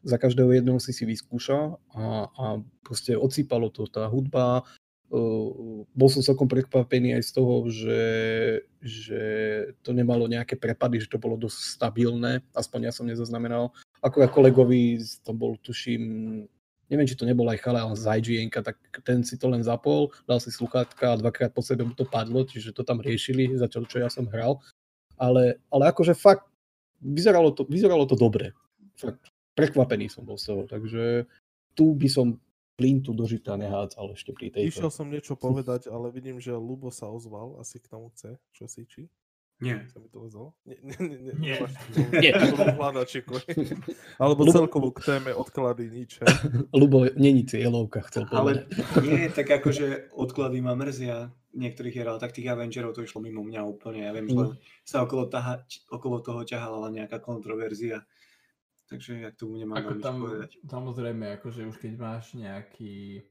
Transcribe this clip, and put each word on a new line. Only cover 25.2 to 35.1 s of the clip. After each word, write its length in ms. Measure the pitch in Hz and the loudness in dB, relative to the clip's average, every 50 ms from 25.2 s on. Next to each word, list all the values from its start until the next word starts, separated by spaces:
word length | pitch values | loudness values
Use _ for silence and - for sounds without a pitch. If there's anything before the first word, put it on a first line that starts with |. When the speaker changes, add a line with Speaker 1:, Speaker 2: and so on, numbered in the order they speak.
| 127 123 127 127 123 123 120 - _ _ | 2 4 6 6 6 6 2 0 _ _
Speaker 1:
ale 160 | - 139 139 | 2 4 6
akože 300 | 165 175 - 165 170 170 | 6 6 6 4 4 4
fakt, 320 | - - 202 196 196 - _ _ _ _ _ _ _ _ _ _ | 8 8 8 8 8 2 _ _ _ _ _ _ _ _ _ _
vyzeralo 560 | _ - 135 143 151 175 220 190 175 165 151 | _ -8 -4 -2 4 6 6 8 8 8 6
to, 160 | 135 - 135 127 | 4 2 -4 -2
vyzeralo 360 | 143 180 220 196 180 160 139 | 0 4 4 6 6 6 4
to 120 | 131 135 | 4 4
dobre. 400 | 110 120 113 104 107 101 95 - _ _ _ _ _ - - _ | 4 6 4 4 2 -4 -4 -10 _ _ _ _ _ -20 -20 _
Fakt, 260 | - - 120 - _ _ _ _ _ _ _ | -12 -12 -10 -12 _ _ _ _ _ _ _
prekvapený 560 | _ - 151 143 135 143 123 127 120 104 104 104 | _ 2 2 4 4 2 4 4 2 -2 -2 -6
som 160 | - - 120 | -10 -14 -14
bol 100 | 110 104 | -14 -12
z 100 | 101 - | -12 -8
toho, 160 | - 104 98 - | -6 -6 -6 -6
takže 640 | - 110 107 110 110 113 117 117 117 120 120 120 _ _ _ _ _ _ _ _ _ _ | -8 -10 -10 -10 -8 -6 -4 -2 0 -2 -2 -4 _ _ _ _ _ _ _ _ _ _
tu 160 | - 156 156 | 6 6 6
by 160 | 156 143 135 135 | 6 4 2 2
som 320 | 135 139 123 120 117 - _ _ _ _ _ _ _ | 4 4 2 2 2 -2 _ _ _ _ _ _ _
Flintu 380 | - 123 131 139 135 135 135 | 0 2 4 4 2 0 -2
do 160 | 113 110 113 107 | -4 -4 -2 -2
žita 260 | 117 110 _ - 101 | -2 -6 _ -8 -8
nehádzal 640 | 98 104 101 98 98 101 - - - 101 98 101 | -6 -6 -4 -4 -4 -6 -6 -8 -12 -14 -14 -14
ešte 160 | - - - | -14 -16 -16
pri 160 | 104 - - 98 | -14 -12 -12 -8
tejto. 240 | - 202 - 165 | -4 -2 -2 -2
Speaker 2:
Išiel 160 | 160 - 165 156 | -2 -4 -6 -6
som 180 | - - 156 | -6 -6 -10
niečo 300 | 143 | -10